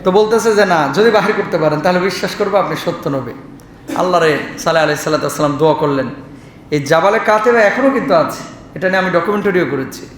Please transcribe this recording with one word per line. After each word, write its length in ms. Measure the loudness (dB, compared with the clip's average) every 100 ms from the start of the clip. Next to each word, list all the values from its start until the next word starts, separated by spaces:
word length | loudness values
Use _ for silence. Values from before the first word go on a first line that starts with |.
তো 80 | 4
বলতেছে 440 | 4 4 2 2 2
যে, 100 | 4
"না, 240 | 4 2
যদি 180 | 2 4
বাহির 240 | 4 2 -2
করতে 200 | -2 0
পারেন, 220 | 0 0
তাহলে 200 | 0 0
বিশ্বাস 360 | 0 -4 -6 -4
করবো 220 | 0 0
আপনি 180 | 0 -4 -6
সত্য 240 | -6 -4
নবী।" 220 | -6 -6 -12 -16 -20 -20 -20 -10 -4
আল্লাহ 260 | 0 2
রে, 160 | 2 0 -4 -6
সালেহ 260 | -2 0
আলাইহিস 200 | 0 -2
সালাতু 200 | -2 -2
ওয়াস 140 | -2 -2
সালাম 200 | -2 2
দোয়া 160 | 2
করলেন। 340 | 2 0 -2 -4 -8 -16 -20 -20 -20 -6
এই 80 | -4
জাবালে 400 | 2 2 4 0 2
কাতিবা 340 | 2 4 4
এখনও 300 | 2 2 0
কিন্তু 240 | 0 0
আছে, 300 | 0 0 -4 -14 -18 -16 -6
এটা 140 | -2
নিয়ে 100 | 0
আমি 100 | 0
ডকুমেন্টারিও 560 | 0 0 -2 0 0 0
করেছি। 400 | -4 -8 -12 -18